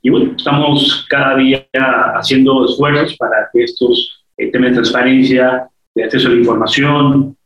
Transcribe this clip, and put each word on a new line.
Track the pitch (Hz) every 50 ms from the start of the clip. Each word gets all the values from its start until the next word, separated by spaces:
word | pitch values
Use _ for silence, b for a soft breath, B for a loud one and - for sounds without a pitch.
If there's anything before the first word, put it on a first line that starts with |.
y | - 127
bueno, | - - - - -
estamos | - - 147 143 147 147 147 135 - - - - - - -
cada | 143 139 139 135 131
día | 135 131 131 135 131 - _ - 131 135 - 117 95 98 - -
haciendo | - - - 135 131 131 135 131 - 120
esfuerzos | - - - 147 147 147 147 151 - -
para | _ 120 107 110 107 107 -
que | - 120 120
estos, | 117 - - 127 120 117 - - - - _ _ _ _
eh, | - - -
temas | - - 127 127
de | 127
transparencia, | 123 113 - - 123 123 131 131 131 127 131 127 127 127 127 127 127 - - _ _ _ _ _
de | - -
acceso | - 139 123 - -
a |
la | 120
información | 120 120 117 113 107 - - - 143 139 147 143 143 139 135 139 139 - - - _ _